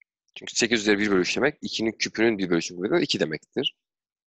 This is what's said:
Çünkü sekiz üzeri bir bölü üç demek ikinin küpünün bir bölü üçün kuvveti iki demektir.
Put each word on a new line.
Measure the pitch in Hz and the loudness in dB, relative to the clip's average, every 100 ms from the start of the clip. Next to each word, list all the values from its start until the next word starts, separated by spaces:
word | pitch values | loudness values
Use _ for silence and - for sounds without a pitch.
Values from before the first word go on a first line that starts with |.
| _ _ _ | _ _ _
Çünkü | - 101 | -18 -8
sekiz | - 113 117 | -2 0 2
üzeri | 104 101 | 2 2
bir | 107 | 2
bölü | 95 | 2
üç | 87 98 | 2 0
demek | 139 - | -2 -2
ikinin | 107 - 110 | -8 -4 -4
küpünün | - 98 - 113 101 | -2 -4 2 2 2
bir | 90 | 0
bölü | 87 | 0
üçün | - 87 | 0 -6
kuvveti | 104 170 | 0 0
iki | 156 101 | 0 0
demektir. | 80 76 - - 151 - _ _ _ _ | -2 -4 -8 -6 -6 -8 _ _ _ _